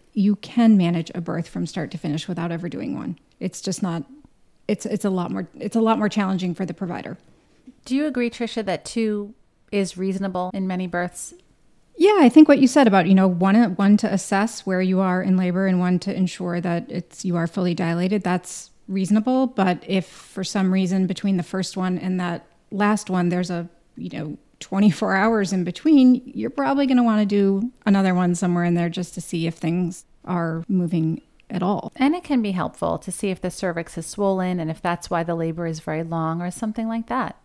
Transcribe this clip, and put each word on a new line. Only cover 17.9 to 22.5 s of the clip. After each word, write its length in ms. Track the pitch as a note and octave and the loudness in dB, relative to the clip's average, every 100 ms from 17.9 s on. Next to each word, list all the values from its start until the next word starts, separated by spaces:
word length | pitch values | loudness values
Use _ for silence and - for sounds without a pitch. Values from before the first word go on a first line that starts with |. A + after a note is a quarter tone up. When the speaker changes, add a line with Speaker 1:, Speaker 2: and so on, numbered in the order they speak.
| E3+ F#3 G#3 | -2 0 0
Speaker 1:
that's 480 | F3+ F3+ - - - _ - | 0 -2 -4 -16 -18 _ -8
reasonable. 640 | F#3+ F#3 G#3+ A3 C4 B3+ | -4 0 2 2 2 0
But 340 | C4 F#3+ E3 - | 0 0 0 -2
if 200 | F#3+ - | -4 -4
for 380 | - - - | -10 -16 -10
some 280 | F#3 G3+ F#3+ | -6 -2 0
reason 340 | F#3+ F3+ F#3+ F#3 | 2 0 0 0
between 300 | F#3+ G3+ F#3 | -2 -2 -2
the 60 | |
first 340 | E3+ F#3+ F3+ F#3+ | -2 -6 -6 -4
one 220 | F#3 F3+ | -4 -2
and 220 | F#3 F#3 | -4 -4
that 260 | F3+ E3+ - | -4 -6 -12